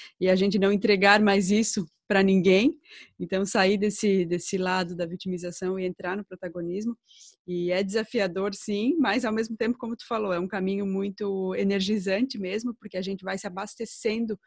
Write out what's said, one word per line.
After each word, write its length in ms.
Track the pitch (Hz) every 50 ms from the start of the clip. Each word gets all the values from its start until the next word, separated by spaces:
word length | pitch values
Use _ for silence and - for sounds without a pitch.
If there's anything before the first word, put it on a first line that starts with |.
| - - _ _
E 80 | 185
a 80 | 185 185
gente 240 | 180 196 202 185 196
não 100 | 196 196
entregar 520 | 208 190 214 208 202 185 202 202 202 214
mais 280 | 214 202 196 202 185 185
isso 360 | 208 220 220 - - 214 165 - _ _ _ -
pra 120 | 202 196
ninguém. 560 | 196 196 190 190 170 190 185 196 233 311 - - _ _ - - - - _
Então, 280 | - 180 - 190 190 202
sair 320 | 190 - 214 185 190 214
desse, 480 | 190 208 208 208 - 220 202 190 190 175
desse 320 | 165 175 165 - - 202
lado 360 | 185 185 185 185 185 180 175 180
da 120 | 165 175
vitimização 720 | 165 180 185 - 190 180 170 180 175 170 - 190 185 190 190
e 60 | 185
entrar 320 | 185 175 - 185 180 190
no 80 | 208 196
protagonismo. 720 | - 185 - 185 175 165 180 170 170 180 202 220 233 226 - _ _ _ - - - _ _ _
E 240 | 180 180 175 175 180
é 100 | 180 190
desafiador, 720 | 202 190 202 220 220 - - 233 196 185 170 190 196 208 202
sim, 440 | - - 220 202 202 220 262 349 330
mas, 240 | 254 196 208 247 254
ao 100 | 220 220
mesmo 220 | 220 226 220 220
tempo, 220 | - 220 233 240
como 180 | - 240 226 233
tu 100 | - -
falou, 280 | - 233 220 214 196 180
é 60 | 175
um 60 | 185
caminho 380 | 185 208 190 185 190 196 202 202
muito 680 | 196 190 196 196 202 196 - 208 196 196 190 190 185 190
energizante 840 | 196 202 196 202 196 190 196 220 208 180 196 190 208 254 269 -
mesmo, 380 | 208 190 180 196 226 233 247 226
porque 220 | - 202 208 -
a 40 | 185
gente 220 | 185 196 196 185 185
vai 140 | 185 196
se 100 | 190 -
abastecendo, 920 | 196 180 190 208 - - - 226 - - - - 214 214 233 233 220 202 - _